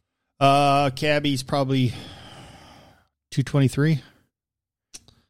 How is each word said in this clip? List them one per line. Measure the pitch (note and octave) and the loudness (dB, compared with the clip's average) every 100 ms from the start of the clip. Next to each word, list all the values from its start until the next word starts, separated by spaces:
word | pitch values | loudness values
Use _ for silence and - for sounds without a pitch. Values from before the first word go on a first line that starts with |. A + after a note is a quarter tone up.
| _ _ _ - | _ _ _ 0
Uh, | C#3 C#3 C#3+ C#3 C#3+ | 2 4 4 2 0
Cabby's | C3 D3+ D3 D3 C3 | -2 0 0 0 -4
probably | C3 C#3+ C3 C3+ B2 - - - - - - - - - - _ _ _ _ | -2 -2 0 0 0 -2 -14 -18 -20 -20 -20 -20 -20 -20 -20 _ _ _ _
two | - | -4
twenty-three. | B2+ C#3+ C3 - D3+ D3+ - _ _ _ _ _ _ _ _ - _ _ _ | -2 0 0 2 0 0 -4 _ _ _ _ _ _ _ _ -20 _ _ _